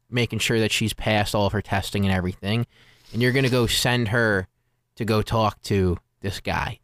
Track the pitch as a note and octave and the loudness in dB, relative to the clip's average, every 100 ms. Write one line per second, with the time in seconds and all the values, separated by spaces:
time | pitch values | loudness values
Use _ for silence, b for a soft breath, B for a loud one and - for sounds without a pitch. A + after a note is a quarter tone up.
0 | _ A#2+ A#2 A2 - A#2 G#2+ - A2 - | _ -2 -2 -2 0 2 2 0 -2 -2
1 | - G#2+ G#2 A2 G2+ G#2 - G2 - G#2+ | 0 0 0 0 0 0 -2 -4 -2 -2
2 | G2 F#2+ F2+ F2+ G2 A2 A#2+ b b b | 0 0 -2 -4 -4 -2 -4 b b b
3 | b G#2 B2 B2+ C3 B2+ A#2+ - C3 B2 | b -2 0 2 2 2 2 2 2 0
4 | A2+ B2 A2+ G2+ F2+ _ _ _ _ - | 0 0 2 2 -2 _ _ _ _ -10
5 | G#2+ A2 G#2 A#2 G#2+ - - G2+ F#2 E2+ | -2 0 0 0 0 -2 -2 2 2 0
6 | - _ G2 - - F2 - A#2 | -6 _ -8 -8 -4 -4 -4 -8